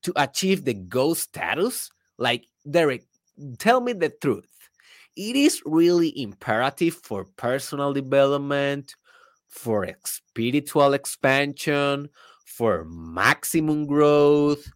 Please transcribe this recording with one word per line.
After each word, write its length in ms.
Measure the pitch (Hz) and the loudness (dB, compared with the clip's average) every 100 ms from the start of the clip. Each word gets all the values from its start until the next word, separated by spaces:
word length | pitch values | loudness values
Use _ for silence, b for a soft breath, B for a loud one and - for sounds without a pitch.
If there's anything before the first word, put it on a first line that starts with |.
to 100 | - | -4
achieve 500 | 160 139 - 190 190 | -2 -2 -2 0 0
the 100 | 135 | 0
goat 420 | 107 92 120 143 165 | -6 -4 0 0 -2
status. 720 | - - 82 123 220 - - _ _ - | -6 -8 -6 -2 -2 -4 -12 _ _ -4
Like, 300 | 123 120 _ _ 143 | -2 -2 _ _ -2
Derek, 380 | 160 156 123 _ _ _ _ 143 117 | 2 2 0 _ _ _ _ -18 -4
tell 220 | 208 254 | 2 2
me 120 | 240 | 0
the 180 | 214 160 | -2 -4
truth. 360 | - 147 107 _ _ _ _ b b b - | -2 -4 -4 _ _ _ _ b b b -12
It 180 | 208 | -4
is 260 | 262 285 - - | 2 2 2 -2
really 500 | 156 170 175 165 - | 4 4 4 2 -2
imperative 720 | 113 95 - 110 131 - 165 | -10 -10 -2 0 0 0 -2
for 300 | - - 101 | -2 -8 -8
personal 680 | 92 - 120 131 131 143 143 | -8 -8 -4 -4 -6 -4 -2
development, 1000 | 139 135 139 139 143 143 143 139 143 135 - b b b b _ | -2 0 4 4 2 -2 -2 -2 -4 -10 -20 b b b b _
for 360 | - 120 107 | -12 -4 -2
ex-, 380 | 92 - - - _ | -2 -10 -12 -12 _
spiritual 680 | - 117 143 147 151 143 | -6 -2 -2 0 2 4
expansion, 1120 | 139 - - 139 135 143 139 - 143 143 143 147 b b b | 2 -4 -2 0 2 0 -4 -2 0 0 -2 -6 b b b
for 400 | _ - 113 87 | _ -2 0 0
maximum 1040 | 82 82 82 85 110 147 - 165 156 151 147 | -6 -14 -10 0 2 2 -2 -2 0 -2 -2
growth. 840 | 143 147 147 147 147 147 143 - | 2 4 6 6 4 2 -2 -8